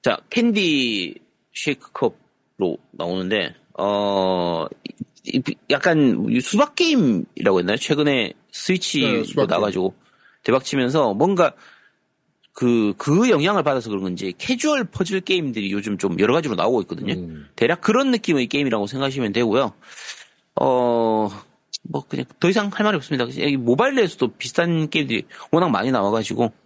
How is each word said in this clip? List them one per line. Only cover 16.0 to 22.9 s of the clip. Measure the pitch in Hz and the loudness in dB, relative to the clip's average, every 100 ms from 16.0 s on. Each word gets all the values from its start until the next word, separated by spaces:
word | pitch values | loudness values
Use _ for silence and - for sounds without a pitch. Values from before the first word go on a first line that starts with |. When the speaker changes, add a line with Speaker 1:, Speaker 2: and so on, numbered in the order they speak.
| 98 87 | -2 2
Speaker 1:
여러 | 107 | 2
가지로 | 147 147 | 2 0
나오고 | 92 95 123 | -2 0 0
있거든요. | 90 80 - | -4 -8 -6
Speaker 2:
음. | 185 85 78 73 - | -6 -8 -14 -18 0
Speaker 1:
대략 | 226 170 | 0 2
그런 | - 226 269 | 2 2 2
느낌의 | 240 - 147 120 | 0 0 0 0
게임이라고 | 143 139 113 101 | -2 0 -2 -2
생각하시면 | 131 139 135 110 | -4 -4 -2 -2
되고요. | 113 117 113 120 - - - - - - _ _ - | 0 2 2 -2 -6 -20 -18 -16 -16 -20 _ _ -2
어, | 135 127 123 117 113 110 104 101 - _ _ - | 2 2 2 2 2 2 -2 -6 -20 _ _ -16
뭐 | - 143 - | -8 -8 -6
그냥 | 139 127 - | -8 -8 0
더 | 170 | 2
이상 | 208 202 | 2 0
할 | - | 0
말이 | 208 | 0